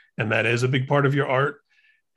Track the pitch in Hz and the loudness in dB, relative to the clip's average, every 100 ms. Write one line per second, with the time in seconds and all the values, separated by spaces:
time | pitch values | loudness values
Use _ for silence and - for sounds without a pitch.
0 | _ - 110 110 113 120 127 135 131 143 | _ -6 -2 0 0 0 0 -2 0 2
1 | 139 139 127 127 147 - _ _ _ _ | 2 0 0 0 -2 -4 _ _ _ _
2 | _ | _